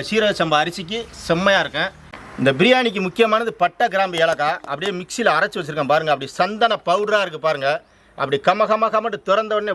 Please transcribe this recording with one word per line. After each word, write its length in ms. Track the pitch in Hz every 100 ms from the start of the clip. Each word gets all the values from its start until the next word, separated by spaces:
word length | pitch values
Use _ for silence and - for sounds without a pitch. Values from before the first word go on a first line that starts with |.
| 135
சீரக 260 | 214 208 -
சம்பா 180 | 165 151
அரிசிக்கு 360 | 160 175 170 226 226 - -
செம்மையா 320 | 170 196 190
இருக்கும். 280 | 147 139 190 - - - - -
இந்த 100 | 131 135
பிரியாணிக்கு 400 | 233 254 240 196
முக்கியமானது 460 | 185 - 226 220 233 -
பட்டை, 240 | 175 - 240
கிராம்பு, 240 | 190 190 175
ஏலக்காய். 320 | 165 151 147 175 -
அப்படியே 220 | 143 196 180
மிக்சியில 280 | 185 - 208 156
அரைச்சு 220 | 196 -
வச்சிருக்கேன் 320 | 151 156 139
பாருங்க. 200 | 143 156
அப்படி 140 | 143 135 -
சந்தன 400 | 180 214 226 208 -
பவுடரா 320 | 185 208 208
இருக்கு 160 | 185 156
பாருங்க. 240 | 160 147 135 160 - _ _ -
அப்படி 200 | 135 139 185
கம 200 | 196 202
கம 180 | 220 220
கமன்னு 240 | 214 226 208 -
திறந்த 300 | 196 220 214
உடனே 160 | 208